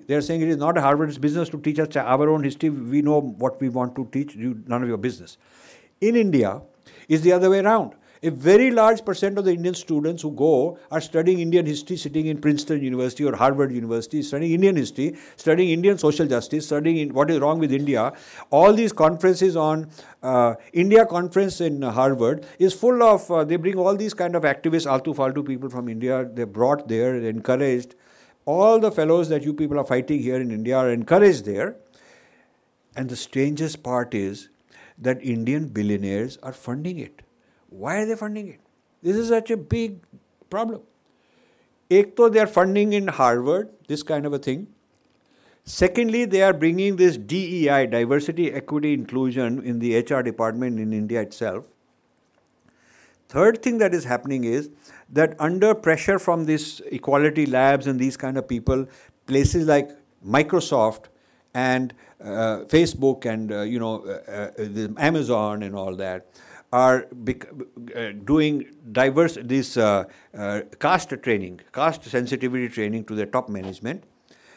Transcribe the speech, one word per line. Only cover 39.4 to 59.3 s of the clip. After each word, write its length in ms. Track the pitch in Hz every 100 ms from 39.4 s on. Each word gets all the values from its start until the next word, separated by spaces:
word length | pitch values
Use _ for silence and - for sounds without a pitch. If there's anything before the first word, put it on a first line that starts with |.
| 220
a 80 | 220
big 420 | 147 233 226 190 _ - _ _ _
problem. 300 | 190 226 226 - _ _ _ _ _ _ _ _ _ -
Ek 260 | 185 202 -
to 120 | 233
they 100 | 220
are 60 | 214
funding 480 | 175 185 196 208
in 140 | 208 190
Harvard, 640 | - 127 120 123 175 214 _ -
this 160 | 147
kind 240 | 151 156 147
of 60 |
a 40 | 143
thing. 300 | 143 135 208 _ _ _ _ _ _ _ _ _
Secondly, 600 | - - 185 208 233 226 240
they 180 | 190
are 100 | 190
bringing 440 | 175 160 175 196 190
this 200 | 180 135
D 460 | 104 175 185 180
E 60 | 147
I, 180 | 139 123
diversity, 640 | 120 117 139 147 165 165
equity, 400 | 131 - 147 151
inclusion, 720 | 147 - 127 131 123 120 127
in 160 | 127 117
the 160 | 120 113
H 160 | -
R 100 | 143
department 580 | 123 110 113 113 127 113
in 140 | 110
India 280 | 110 107 117
itself. 440 | 107 - 113 92 131 _ _ _ _ _ _ _ _ _ _ _ _ _ _ _ _
Third 360 | 139 196 226
thing 160 | 254 233
that 160 | 202 175
is 80 |
happening 400 | 123 123 131 135
is 260 | 117 123 147 - _ - _
that 260 | 139 160 160
under 340 | 156 185 214
pressure 460 | 214 175 156 - 196
from 260 | - 170 156
these 340 | 156 - - -
equality 560 | 135 - 139 147 151 147
labs 400 | 127 135 139 135
and 120 | 131
these 160 | 131 127
kind 220 | 131 135
of 100 | 127
people, 380 | 120 113 135 131 - _ _
places 400 | -